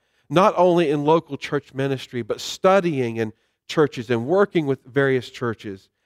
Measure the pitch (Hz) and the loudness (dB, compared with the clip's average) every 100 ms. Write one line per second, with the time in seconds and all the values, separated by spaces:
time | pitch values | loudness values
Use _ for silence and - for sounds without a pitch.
0 | _ _ - 151 202 170 180 170 151 147 | _ _ -4 2 2 4 4 4 2 0
1 | 143 165 - 139 - 143 - 131 139 131 | 2 0 0 -12 -6 -6 -6 -6 -4 -4
2 | - 123 107 113 - - 185 196 175 139 | -8 -10 -6 -8 -8 0 2 4 2 -2
3 | 117 113 110 - _ _ - 165 147 - | -2 -2 -6 -6 _ _ -6 0 0 0
4 | 117 117 123 190 196 175 143 131 - 131 | -2 -2 0 2 2 0 -2 -4 -4 0
5 | 139 131 - - 120 107 107 95 _ _ | 2 0 -4 -8 -6 -6 -10 -14 _ _